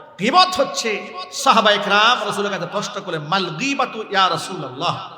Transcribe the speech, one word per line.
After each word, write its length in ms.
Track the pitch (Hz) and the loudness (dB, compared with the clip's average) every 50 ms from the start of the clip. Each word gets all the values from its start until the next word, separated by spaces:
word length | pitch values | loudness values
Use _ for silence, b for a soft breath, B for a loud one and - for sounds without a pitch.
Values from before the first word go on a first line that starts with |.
| - - - - | -20 -18 -8 -4
গীবত 340 | 190 247 311 370 - - - | 0 4 6 6 6 4 2
হচ্ছে 580 | 285 269 - - - - 220 202 180 - - - - - - | 0 -2 0 -2 -4 -4 -4 -4 -4 -6 -10 -12 -12 -12 -10
সাহাবায়ে 460 | - - - 262 220 226 208 208 208 196 | -8 2 4 4 6 6 6 4 4 2
কেরাম 480 | 165 180 202 208 214 233 247 240 220 | 2 2 4 4 6 4 4 2 0
রাসূলের 240 | 202 190 202 202 196 | -4 -4 -4 -4 -4
কাছে 160 | 196 170 170 | -4 -6 -6
প্রশ্ন 340 | 170 190 208 196 - - 196 | -6 -6 -6 -6 -6 -8 -10
করলেন, 220 | 196 190 165 156 | -8 -6 -6 -6
"মাল 240 | 147 151 185 196 185 | -4 -2 -2 -2 0
গীবাতু 580 | 165 151 160 254 277 277 269 254 - 226 220 208 - | -2 -4 -4 -4 -2 -2 -2 -2 -4 -6 -8 -8 0
ইয়া 200 | 196 190 190 180 | 2 4 4 4
রাসূলুল্লাহ?" 800 | 165 151 - - 185 160 143 127 127 139 170 170 120 - - - - | 2 -2 -4 -6 -8 -8 -8 -8 -8 -4 -4 -4 -4 -4 -8 -14 -16